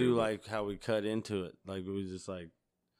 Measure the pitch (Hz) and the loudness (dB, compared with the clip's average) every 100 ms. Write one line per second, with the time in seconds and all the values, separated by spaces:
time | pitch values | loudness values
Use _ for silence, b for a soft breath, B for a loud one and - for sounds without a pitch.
0 | 123 117 110 104 - 107 104 98 - 110 | 4 6 4 0 -2 -2 -2 -4 0 2
1 | 104 110 107 101 87 - 95 98 92 98 | 2 0 0 -2 -2 -8 -8 -6 -2 -2
2 | 95 92 - 92 82 - _ _ _ _ | -4 -6 -6 -8 -8 -16 _ _ _ _